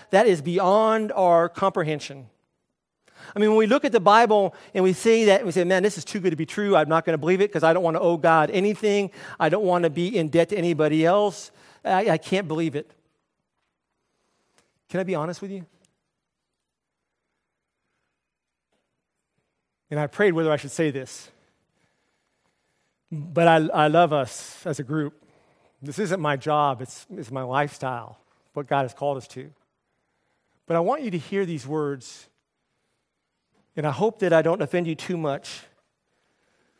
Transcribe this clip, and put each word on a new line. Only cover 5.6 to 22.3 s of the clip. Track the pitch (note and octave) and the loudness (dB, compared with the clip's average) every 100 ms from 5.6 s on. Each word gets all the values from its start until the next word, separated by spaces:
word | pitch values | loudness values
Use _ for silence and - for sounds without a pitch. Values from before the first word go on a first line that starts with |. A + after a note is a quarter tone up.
"Man, | F3 F#3 | 2 2
this | G3+ F#3+ | 0 -2
is | - | -10
too | G#3+ | -4
good | F3+ | -2
to | D#3 | -2
be | D#3+ | -4
true. | - G3+ F3+ | -4 2 2
I'm | D3+ | 4
not | D#3+ E3 | 0 0
gonna | D#3+ | -2
believe | D3+ F#3 | 0 0
it | G3+ | 0
'cause | E3+ | 2
I | D#3+ | 2
don't | E3+ | 2
wanna | E3+ D#3+ | 0 0
owe | F3 E3+ | 0 2
God | E3+ D#3+ D3+ | 4 4 2
anything. | F#3 G3+ G#3 G#3+ G3+ G3 - - - | 0 -2 0 0 0 -2 -8 -14 -2
I | D#3 | 0
don't | F#3+ F#3+ | 0 0
wanna | F3 E3+ | 0 0
be | D3 F3+ A3+ | -2 -2 -2
in | D#3 | 0
debt | D#3+ E3 | 0 0
to | G#3 | -2
anybody | E3+ D#3 D3+ D#3 E3 | -2 0 0 2 2
else. | G3+ G#3 D#3+ - _ - _ | 2 0 -4 -14 _ -20 _
I, | - F#3+ G#3+ | -2 0 0
I | D#3+ | -2
can't | - F#3 F3 | -2 -4 -2
believe | D#3 E3 C#3 | -4 -4 -6
it." | - _ _ _ _ _ _ _ _ _ _ _ _ _ _ _ _ _ _ _ _ | -10 _ _ _ _ _ _ _ _ _ _ _ _ _ _ _ _ _ _ _ _
Can | F3 | -6
I | |
be | F#3 | -4
honest | E3+ D#3+ F3 | -4 -6 -8
with | G3 | -12
you? | G3 E3 _ _ _ _ _ _ _ _ _ _ _ _ _ _ _ _ _ _ _ _ _ _ _ _ _ _ _ _ _ _ _ _ _ _ _ _ _ _ _ _ _ - | -14 -16 _ _ _ _ _ _ _ _ _ _ _ _ _ _ _ _ _ _ _ _ _ _ _ _ _ _ _ _ _ _ _ _ _ _ _ _ _ _ _ _ _ -8
And | D3 | -6
I | D3 | -4
prayed | - G3+ | 0 0
whether | E3 D#3+ | 2 0
I | D3 | -2
should | C#3 | -4
say | - D#3 | -2 -2
this. | C3+ B2+ - - _ _ _ _ _ _ _ _ _ _ | -4 -10 -16 -20 _ _ _ _ _ _ _ _ _ _